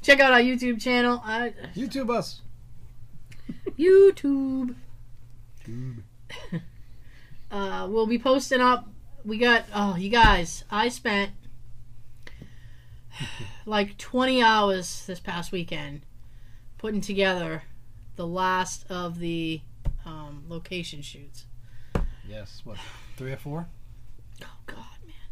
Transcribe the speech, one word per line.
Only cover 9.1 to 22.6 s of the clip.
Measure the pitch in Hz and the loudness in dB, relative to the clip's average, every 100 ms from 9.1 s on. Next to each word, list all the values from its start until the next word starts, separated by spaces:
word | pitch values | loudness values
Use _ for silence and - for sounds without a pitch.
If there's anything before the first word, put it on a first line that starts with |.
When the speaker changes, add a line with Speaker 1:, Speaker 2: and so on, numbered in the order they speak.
| - | -10
Speaker 1:
We | 208 220 | -6 2
got, | 240 233 226 | 6 6 4
oh, | 208 202 | 0 0
you | 175 196 | 0 2
guys, | 233 220 185 170 - - | 8 8 8 2 -6 -4
I | 208 240 | 0 0
spent, | 247 233 202 202 - - - - - - - - - - - - - - - - - - - | 0 0 2 0 -4 -12 -12 -10 -10 -10 -10 -10 -12 -12 -14 -14 -16 -16 -16 -16 -16 -16 -12
<sighs> | - - - - 214 | -10 -8 -10 -10 0
like, | 214 202 - | 0 0 -4
twenty | - 254 262 254 | -2 2 4 8
hours | 226 220 202 185 175 - - | 8 8 6 2 -2 -8 -8
this | 175 | -8
past | - 175 170 | -6 -6 -4
weekend | 185 165 160 147 143 - - - - - - - - | -4 -4 -6 -6 -10 -14 -16 -16 -16 -16 -16 -14 -8
putting | 220 208 | -4 -2
together | 202 196 190 180 160 160 - - - - - - | -2 2 2 2 -2 -6 -8 -14 -14 -16 -14 -8
the | 170 | -4
last | 180 185 185 180 - - | 0 2 2 0 -6 -8
of | 180 175 170 | -6 -4 -4
the, | 170 170 165 160 - - - - | -4 -2 -2 -4 -8 -4 -4 -4
um, | 165 156 147 143 156 | -8 -12 -12 -12 -10
location | 165 170 180 165 147 | -10 -8 -8 -8 -10
shoots. | 143 139 143 - - - - - - - - - - | -12 -14 -14 -14 -12 -14 -12 -12 -6 -2 -2 -4 -12
Speaker 2:
Yes, | 107 98 - | -12 -12 -12